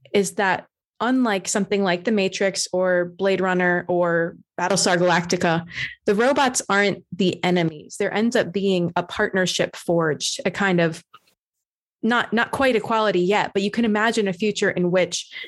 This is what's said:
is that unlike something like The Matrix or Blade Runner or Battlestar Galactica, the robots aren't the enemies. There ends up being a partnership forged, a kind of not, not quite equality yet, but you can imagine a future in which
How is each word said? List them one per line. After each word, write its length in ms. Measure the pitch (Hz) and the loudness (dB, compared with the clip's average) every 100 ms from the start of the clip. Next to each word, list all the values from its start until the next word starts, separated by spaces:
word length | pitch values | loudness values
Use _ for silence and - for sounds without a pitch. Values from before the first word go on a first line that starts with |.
| - | -4
is 220 | 202 190 | 0 0
that 320 | 180 196 180 - _ _ - | 0 0 0 -4 _ _ -6
unlike 480 | 226 262 240 196 185 | -2 0 0 0 -2
something 340 | 220 196 202 | -2 0 0
like 220 | 196 180 | 0 0
The 80 | 180 | 0
Matrix 560 | 214 190 190 196 185 - | 0 0 0 -2 -2 -4
or 360 | 185 185 180 175 | 0 2 2 0
Blade 340 | 175 196 190 | -2 0 0
Runner 460 | 185 180 180 175 175 | 0 2 2 0 0
or 480 | 180 175 170 170 170 - - | 0 0 0 -2 -6 -16 -4
Battlestar 380 | 180 196 208 180 | 0 2 2 4
Galactica, 680 | 180 175 175 180 175 165 170 - - - | 4 2 2 0 2 0 -2 -10 -10 -6
the 100 | - | -2
robots 460 | 208 247 285 269 262 - | 2 2 2 2 0 0
aren't 340 | 196 202 - - | 2 2 -2 -6
the 300 | 175 185 - | -2 -2 0
enemies. 540 | 180 180 165 151 - - | 0 2 0 -4 -10 -6
There 140 | 202 | -4
ends 240 | 196 226 226 | 0 0 0
up 160 | 180 | -2
being 400 | 196 196 185 170 | -2 0 0 0
a 80 | 170 | -2
partnership 720 | 175 - 214 190 180 - 165 | -4 -2 -2 0 0 0 -4
forged, 640 | - - 170 160 147 - - | -4 -2 0 0 -2 -4 -4
a 60 | - | -4
kind 320 | 180 202 175 | -2 0 2
of 200 | 165 160 - - _ _ _ _ _ _ _ _ | 0 -2 -14 -20 _ _ _ _ _ _ _ _
not, 280 | 226 240 - | 0 0 0
not 180 | 220 233 | -2 -2
quite 260 | - 269 226 | 0 0 0
equality 440 | - 226 214 180 | 0 0 0 2
yet, 320 | 180 208 - | 2 2 0
but 80 | 202 | -2
you 80 | 196 | -2
can 160 | 208 233 | 0 0
imagine 420 | 208 226 226 202 | 2 0 0 -2
a 60 | |
future 360 | 180 214 202 202 | -2 -4 -2 -2
in 200 | - 175 | 0 0
which 420 | 185 170 - - - | 2 0 -4 -10 -14